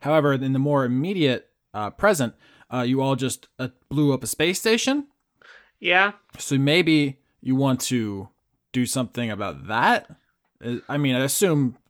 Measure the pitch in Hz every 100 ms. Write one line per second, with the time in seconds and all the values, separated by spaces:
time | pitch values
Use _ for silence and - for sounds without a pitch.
0 | 143 156 143 135 131 131 143 143 127 127
1 | 170 196 143 120 - _ _ 104 101 -
2 | 202 175 117 - _ _ _ 123 123 131
3 | 135 135 127 - _ - 127 - _ 143
4 | 147 131 135 - 160 185 226 226 262 285
5 | 285 _ _ _ - - _ _ 175 180
6 | 202 - _ - - 139 139 165 165 156
7 | 143 139 _ _ 127 131 139 127 - 123
8 | 107 98 95 _ _ _ _ 127 120 135
9 | 123 - 117 101 98 71 76 110 175 240
10 | - - _ _ _ _ 120 120 - 143
11 | 143 127 139 - 196 151 131 - _